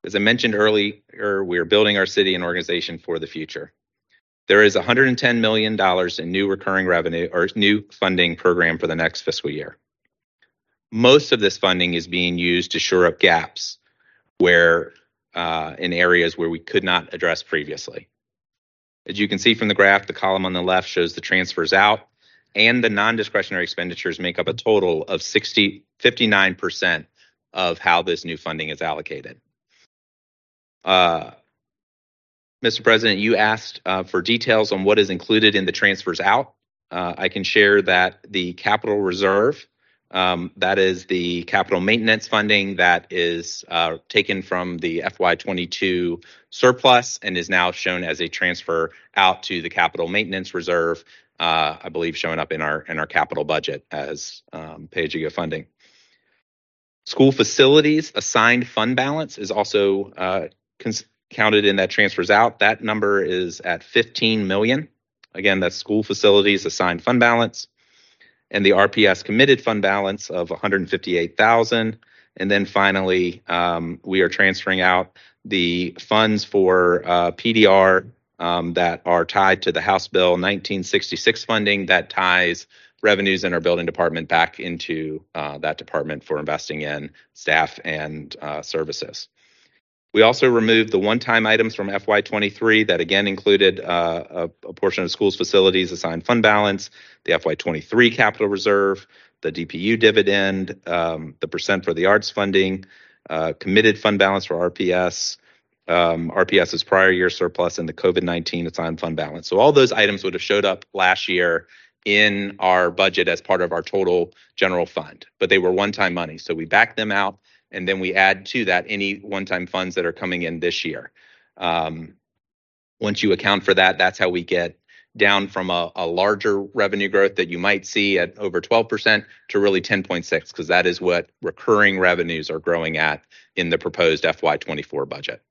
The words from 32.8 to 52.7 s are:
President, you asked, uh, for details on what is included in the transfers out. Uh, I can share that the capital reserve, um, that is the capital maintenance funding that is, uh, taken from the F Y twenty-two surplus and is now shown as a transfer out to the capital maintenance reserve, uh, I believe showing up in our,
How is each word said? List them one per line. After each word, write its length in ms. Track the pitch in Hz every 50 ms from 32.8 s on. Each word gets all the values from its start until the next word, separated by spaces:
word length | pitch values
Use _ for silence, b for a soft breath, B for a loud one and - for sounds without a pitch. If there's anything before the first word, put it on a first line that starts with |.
President, 380 | - 120 113 110 117 113 101 98
you 160 | 104 113 113
asked, 460 | 104 107 107 110 110 - - - - _
uh, 160 | 90 95 95 90
for 200 | - - 92 87
details 480 | 101 117 117 113 - 110 110 107 101
on 140 | 104 95 95
what 120 | 98 107
is 140 | 110 101 95
included 420 | 92 87 - - 110 110 107 104 101
in 120 | 98 92
the 60 | 92
transfers 480 | 95 - 107 101 98 92 - - 82 -
out. 360 | 90 95 107 127 135 - _ _ _ _ _ _ _ _
Uh, 240 | - 90 90 87 -
I 140 | - 95 92
can 140 | - 104 92
share 400 | - - 110 104 101 104 101 92
that 420 | 90 90 90 90 92 - _ -
the 260 | - 101 95 87 90 87
capital 460 | - - 107 104 110 - 107 104 104
reserve, 680 | 98 92 87 95 98 95 98 101 107 135 147 - - _ _ _ _ _ _ _ _ _
um, 420 | - 92 92 92 90 85 87 92 _
that 220 | 101 95 92 98 98
is 260 | 95 95 92 90 90
the 380 | - 95 90 87 87 87 87 85
capital 360 | - - 101 92 95 98 90
maintenance 480 | 92 104 113 117 110 113 110 110 -
funding 500 | - - 107 104 104 107 101 98 98 98
that 300 | 90 90 87 87 87 - _
is, 520 | - 92 85 85 85 85 82 - - - -
uh, 300 | - 85 82 85 80 82 82 _ _
taken 320 | - 110 95 - 101 95
from 380 | 92 - 92 90 90 90 87 82
the 240 | 73 85 82 85 80
F 160 | 95 - _
Y 160 | 92 87 85
twenty-two 840 | 82 - - 95 90 87 85 - - 101 95 90 87 87 87 85 85 b b b b b b
surplus 720 | - - - 127 120 123 - 131 123 120 120 - - -
and 160 | - 104 92
is 120 | 90 85 82
now 220 | 92 90 90 90
shown 320 | 90 - - 92 90 90 90
as 160 | 82 78 87
a 60 | 87
transfer 600 | 82 - - 92 90 87 - - - 85 82 82 82 b b b b b
out 280 | 101 95 92 92 - -
to 180 | - 95 87
the 80 | 80 87
capital 380 | - - 85 82 - - 85
maintenance 480 | 82 95 104 107 85 95 92 92 - -
reserve, 480 | 90 82 87 87 85 82 82 82 - _ b b b b b b _
uh, 380 | 82 85 80 80 78 76 78 -
I 100 | - 90
believe 280 | 80 85 85 82 78
showing 220 | - - 85 82 80
up 120 | 73 _
in 120 | 80 78 78
our, 160 | 76